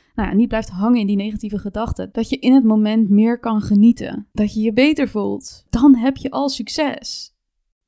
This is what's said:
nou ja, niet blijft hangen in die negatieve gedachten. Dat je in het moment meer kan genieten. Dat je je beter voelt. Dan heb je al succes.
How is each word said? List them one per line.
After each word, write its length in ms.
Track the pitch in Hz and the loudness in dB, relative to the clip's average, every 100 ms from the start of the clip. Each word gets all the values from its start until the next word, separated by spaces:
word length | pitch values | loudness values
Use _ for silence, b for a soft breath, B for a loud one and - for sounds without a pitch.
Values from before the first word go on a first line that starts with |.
| b | b
nou 140 | b 196 | b -2
ja, 60 | |
niet 140 | 190 240 | 0 0
blijft 200 | 220 220 | 0 -6
hangen 320 | 185 214 247 | -4 0 0
in 60 | 202 | 0
die 100 | 202 | -2
negatieve 420 | 202 214 208 196 | -4 -8 -8 -8
gedachten. 500 | 202 208 233 - 185 | -8 -8 -6 -6 -8
Dat 160 | - 226 | -6 -4
je 100 | 269 | -2
in 140 | - | 4
het 120 | 269 | 4
moment 440 | 226 214 214 220 214 | 4 2 2 0 2
meer 300 | 202 220 240 | 4 2 0
kan 220 | 240 220 | -2 -4
genieten. 680 | 202 202 226 233 - - 208 | 0 4 4 4 -4 -12 -10
Dat 220 | - 208 | -4 -4
je 60 | 214 | -2
je 120 | 214 | -2
beter 360 | 214 285 311 262 | 2 2 2 -2
voelt. 580 | 214 196 202 - - _ | -4 -6 -8 -12 -20 _
Dan 260 | 233 277 254 | 2 6 6
heb 200 | 247 269 | 4 -4
je 140 | 269 | -6
al 180 | 262 277 | -4 -6
succes. 840 | 269 214 - 196 - - - - _ _ _ _ _ | -6 -8 -4 -4 -4 -12 -16 -16 _ _ _ _ _